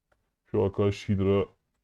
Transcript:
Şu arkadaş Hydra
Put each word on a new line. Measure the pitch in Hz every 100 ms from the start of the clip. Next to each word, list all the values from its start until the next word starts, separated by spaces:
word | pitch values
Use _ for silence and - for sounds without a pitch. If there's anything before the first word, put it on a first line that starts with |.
| _ _ _ _ _
Şu | 104
arkadaş | 98 - 101 101 -
Hydra | 98 95 98 92 _ _ _